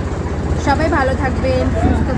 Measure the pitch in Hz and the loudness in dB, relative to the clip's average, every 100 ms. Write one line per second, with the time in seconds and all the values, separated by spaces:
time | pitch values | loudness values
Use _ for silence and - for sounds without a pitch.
0 | - - - - - - - 277 320 330 | -4 -4 -4 -4 -2 0 2 2 2 2
1 | 262 262 262 247 262 254 254 - 262 254 | 0 0 -2 0 0 0 0 2 2 2
2 | - | 0